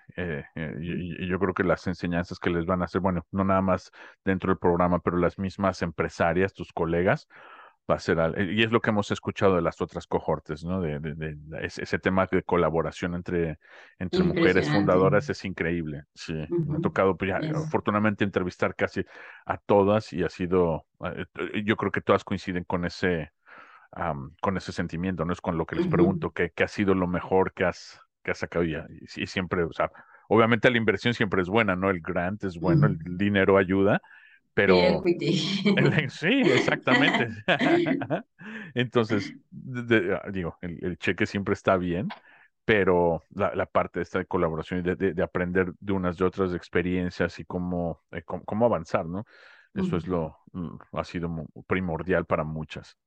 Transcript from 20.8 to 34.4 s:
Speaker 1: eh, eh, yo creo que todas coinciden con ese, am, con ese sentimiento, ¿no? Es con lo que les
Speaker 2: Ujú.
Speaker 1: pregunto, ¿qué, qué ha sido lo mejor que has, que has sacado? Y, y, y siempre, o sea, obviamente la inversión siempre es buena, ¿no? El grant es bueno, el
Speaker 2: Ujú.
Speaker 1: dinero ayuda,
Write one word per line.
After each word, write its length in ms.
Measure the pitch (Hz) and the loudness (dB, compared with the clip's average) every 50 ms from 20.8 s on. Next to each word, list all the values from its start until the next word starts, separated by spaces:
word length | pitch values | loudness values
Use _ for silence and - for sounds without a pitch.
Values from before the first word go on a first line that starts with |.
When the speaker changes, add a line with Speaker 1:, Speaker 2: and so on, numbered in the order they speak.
| - _ _ - - | -6 _ _ -10 -10
Speaker 1:
eh, 220 | 87 - - - - - - 90 80 - | -8 -8 -8 -10 -12 -8 -8 -8 -6 -4
eh, 100 | 107 104 | -4 0
yo 100 | 104 107 | 0 0
creo 140 | - 101 98 | 0 0 -4
que 100 | - 98 | -4 -4
todas 220 | - - 101 95 - | 2 4 2 2 2
coinciden 400 | - 101 92 - 98 90 87 87 | -2 -6 -6 -4 -6 -6 -6 -4
con 220 | - 95 87 87 | -4 -4 -2 -2
ese, 460 | 87 - - 101 92 87 80 78 - _ _ _ _ - - - - - - _ _ | -4 -4 -2 0 0 0 0 -4 -8 _ _ _ _ -20 -20 -20 -20 -20 -20 _ _
am, 440 | - - 87 82 73 69 67 76 80 - | -10 -6 -6 -4 -4 -6 -8 -12 -10 -4
con 160 | - 101 95 | -4 -2 -2
ese 140 | 90 - - | -2 -6 -6
sentimiento, 540 | - - 87 82 82 82 90 92 92 80 80 | -6 -6 -6 -4 -4 -4 -4 -4 -2 -2 -4
¿no? 80 | 85 87 | -4 -4
Es 80 | - | -4
con 160 | - 92 85 | -4 -4 -2
lo 80 | 80 80 | -2 -4
que 100 | - 82 | -4 -2
les 120 | 80 92 | -2 -2
Speaker 2:
Ujú. 0 | |
Speaker 1:
pregunto, 440 | 92 - 85 85 92 92 80 82 85 | 0 4 4 4 4 2 -2 -4 -6
¿qué, 200 | - - 90 82 - | -2 -2 -4 -2 0
qué 80 | - 92 | -2 -2
ha 40 | |
sido 280 | - - - 104 95 95 | -2 0 0 2 2 2
lo 120 | 95 90 | 2 2
mejor 460 | 87 87 82 - - 117 117 - - _ | 0 -2 -4 -2 2 2 2 2 2 _
que 120 | - 92 | 0 0
has, 340 | 87 - - - - - - _ _ _ _ - | 0 0 -4 -12 -20 -20 -20 _ _ _ _ -6
que 80 | 90 | -6
has 80 | 87 - | -6 -6
sacado? 260 | - - - 85 87 | -6 -4 -2 0 0
Y, 100 | 80 76 | 0 -2
y, 480 | 78 - - 82 - - - - 73 87 | -6 -8 -12 -16 -18 -18 -16 -8 -8 -8
y 40 | |
siempre, 360 | - - 98 90 85 101 90 85 | -4 -2 -4 -2 0 0 -2 -2
o 80 | 73 - | -2 0
sea, 180 | - 80 - _ - - _ - - _ - | -2 -2 -2 _ -10 -20 _ -20 -16 _ 2
obviamente 400 | 101 110 113 113 120 107 - 131 | 4 6 6 6 4 6 4 4
la 60 | 123 | 4
inversión 360 | 117 110 107 95 - - 120 113 | 4 2 2 0 2 0 -2 0
siempre 280 | - 117 95 98 95 | 0 0 0 2 0
es 80 | 90 87 | 0 2
buena, 260 | 101 117 110 98 92 | 2 2 4 4 2
¿no? 140 | 90 98 98 | 2 2 0
El 120 | 95 87 | 0 0
grant 420 | 80 - 87 90 87 92 107 104 - | -4 -4 -2 -2 -2 -2 -4 -4 -6
es 140 | 95 85 85 | -8 -6 -2
bueno, 280 | 82 90 165 151 110 | 0 4 4 6 6
el 100 | 107 92 | 4 2
Speaker 2:
Ujú. 200 | 82 80 90 90 | 0 -6 -8 -2
Speaker 1:
dinero 400 | 90 101 104 104 98 95 98 95 | 0 0 2 4 4 6 6 6
ayuda, 440 | 98 98 87 95 98 98 98 135 190 _ - - - - - - _ | 6 6 4 4 4 4 4 2 2 _ -8 -20 -20 -20 -20 -20 _